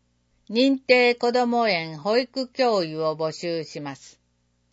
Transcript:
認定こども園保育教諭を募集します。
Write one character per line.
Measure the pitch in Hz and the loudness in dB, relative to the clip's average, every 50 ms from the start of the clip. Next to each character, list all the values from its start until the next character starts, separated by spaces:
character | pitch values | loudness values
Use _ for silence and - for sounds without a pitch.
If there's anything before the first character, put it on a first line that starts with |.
| _ _ _ _ _ _ _ _ _ - | _ _ _ _ _ _ _ _ _ -4
認 | 202 233 262 277 269 262 - | 0 2 2 4 2 2 2
定 | - 247 247 247 240 240 | 2 4 4 4 4 2
こ | 240 - 240 | 2 0 0
ど | 233 247 247 240 | 2 2 0 0
も | 240 240 233 220 | 0 0 2 2
園 | 185 165 160 160 160 151 | 0 0 -2 -4 -8 -6
保 | 143 202 220 247 | -2 0 0 0
育 | 269 - - 269 262 254 | 0 -2 -4 -6 -8 -6
教 | _ 269 262 240 220 196 | _ 0 0 2 2 0
諭 | 170 156 156 156 | 0 -2 -4 -2
を | 160 156 156 | -2 -2 -2
募 | 151 160 156 | -2 -4 -4
集 | 151 - - 170 165 165 151 | -4 -6 -6 -6 -6 -6 -6
し | - - 151 | -8 -10 -12
ま | 147 143 135 | -10 -10 -12
す。 | - - - - _ _ _ _ _ _ _ _ _ _ _ | -14 -16 -20 -20 _ _ _ _ _ _ _ _ _ _ _